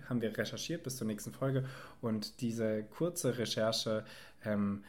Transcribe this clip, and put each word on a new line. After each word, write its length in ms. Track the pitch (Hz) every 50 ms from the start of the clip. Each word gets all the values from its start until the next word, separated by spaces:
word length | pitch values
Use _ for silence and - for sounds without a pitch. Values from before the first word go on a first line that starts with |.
| - -
haben 140 | 127 120
wir 140 | 110 110 104 -
recherchiert 460 | 110 - - 113 - - 160 170 -
bis 120 | - 131
zur 100 | - - 110
nächsten 260 | 107 - - 147 127
Folge 320 | - 139 135 135 135 131 131 - - - - - -
und 380 | - 117 110 110 104 - - -
diese 440 | 127 117 113 117 113 110 110 107 107
kurze 540 | - - - 160 175 170 - - 131 120 -
Recherche, 680 | 113 104 - - 110 110 110 - - 120 110 110 107 - - - - - - - -
ähm, 400 | - - 104 104 101 101 101 -